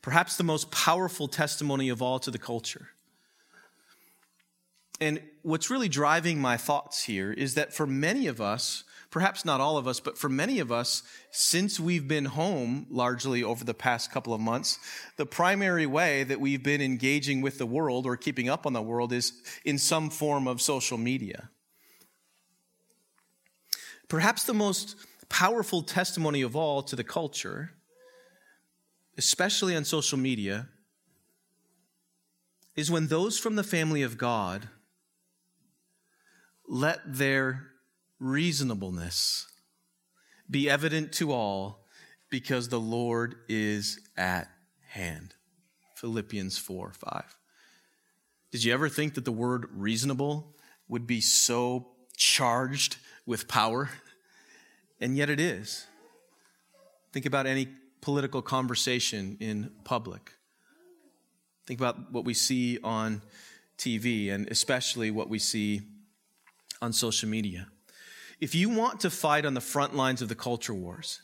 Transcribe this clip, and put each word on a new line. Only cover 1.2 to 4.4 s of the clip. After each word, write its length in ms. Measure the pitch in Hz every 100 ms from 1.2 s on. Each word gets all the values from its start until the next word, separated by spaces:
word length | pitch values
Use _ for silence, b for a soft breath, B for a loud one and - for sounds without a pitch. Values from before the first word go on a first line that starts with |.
| 139
testimony 600 | - 147 - 147 135 135
of 120 | 120
all 180 | 127 131
to 120 | -
the 60 | 120
culture. 520 | - 117 - - - _ _ b b b b b b b b b b b _ _